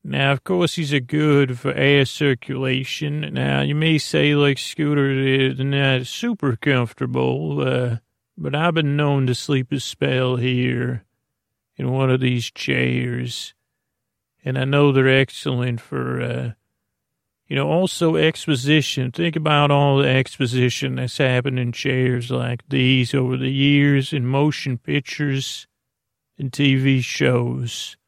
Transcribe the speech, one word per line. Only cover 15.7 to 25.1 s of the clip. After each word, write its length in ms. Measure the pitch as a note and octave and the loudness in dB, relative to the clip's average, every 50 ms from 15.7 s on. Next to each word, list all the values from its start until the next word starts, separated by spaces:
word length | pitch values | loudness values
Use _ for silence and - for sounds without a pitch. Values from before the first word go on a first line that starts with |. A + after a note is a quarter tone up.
| A#2+ A#2 | -4 -6
for, 400 | - - C#3+ C3 B2 B2+ B2+ B2 | -8 -8 -8 -6 -4 -4 -4 -4
uh, 300 | B2 B2 A#2+ B2+ C3 A#2+ A2 _ _ _ _ _ _ _ _ _ _ _ _ _ _ _ _ _ _ _ | -4 -4 -4 -4 -6 -8 -10 _ _ _ _ _ _ _ _ _ _ _ _ _ _ _ _ _ _ _
you 80 | - | -2
know, 140 | C3+ C#3 D3 | -2 0 2
also 460 | D3+ F3 F#3+ F#3 - - E3+ D#3+ D#3+ | 2 0 0 0 0 0 0 2 2
exposition. 960 | D#3 D#3 D#3+ D#3 - - E3 D3+ B2 B2+ C#3+ D#3 D#3 C3+ - - C#3 B2+ B2+ | 4 2 2 0 -2 -2 -2 -2 0 2 2 2 2 2 0 -4 -4 -4 -4
Think 260 | - - E3+ E3+ D#3 | -4 -2 -4 -2 -2
about 340 | D#3+ D#3 D#3 D3+ D3 D3 C#3+ | -2 0 2 4 4 4 4
all 260 | C#3+ C#3+ C#3+ C#3+ C#3 | 4 4 4 4 4
the 120 | C#3 C#3 C3+ | 4 2 4
exposition 880 | C3 C3 C3 - - - C3+ A#2 B2 B2+ B2 B2 - - C#3 C3+ C3 | 2 2 0 -2 -2 -2 -2 0 2 2 2 2 0 -2 -4 -4 -4
that's 200 | B2+ B2+ A#2+ - | -4 -6 -6 -2
happened 420 | - D3 C3 B2+ B2 B2 C3+ B2+ B2+ | 0 0 2 2 0 0 -2 -2 -2
in 140 | B2 A#2+ | -2 -4
chairs 580 | A#2+ - - C3+ B2+ B2+ B2+ B2+ B2 B2 A#2+ B2 | -4 -4 -2 -2 0 2 2 0 0 -2 -4 -4
like 320 | B2+ B2 B2 B2 A#2+ A#2 - - | -4 -4 -2 -2 -4 -4 -4 -2
these 460 | C3+ C3+ B2+ B2+ C3+ C3 B2 A#2 - | 0 2 4 4 4 4 2 2 0
over 240 | C3+ B2+ B2+ B2+ C3 | 0 0 0 -2 -2
the 120 | C3 C3 | -2 -2
years 640 | C#3 C3+ C#3 C#3+ C#3+ C#3+ C#3+ C#3+ C#3+ C#3 C3 - | 0 2 4 4 6 6 4 4 4 2 0 0
in 140 | - C#3 A#2+ | -4 -2 -2
motion 500 | B2+ C3+ C#3 D3 D3+ C#3+ - - D3 B2 | 0 2 2 2 2 0 -2 -4 -6 -6
pictures 880 | A#2 _ - D3 C#3+ C3 - | -6 _ -4 -4 -4 -4 -8